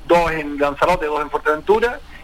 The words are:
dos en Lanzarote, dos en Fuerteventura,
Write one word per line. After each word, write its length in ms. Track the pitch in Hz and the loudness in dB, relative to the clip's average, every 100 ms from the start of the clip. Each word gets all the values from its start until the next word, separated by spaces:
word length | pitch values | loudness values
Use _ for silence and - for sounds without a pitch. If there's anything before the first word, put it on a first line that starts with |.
| - | 2
dos 260 | 170 165 | 2 2
en 260 | 160 147 143 | -2 -6 -2
Lanzarote, 460 | 143 139 160 180 | -2 0 0 0
dos 160 | 151 147 | 0 -4
en 80 | 147 | -4
Fuerteventura, 720 | - 151 151 151 214 233 - - - | -4 0 -2 2 2 2 -4 -14 -20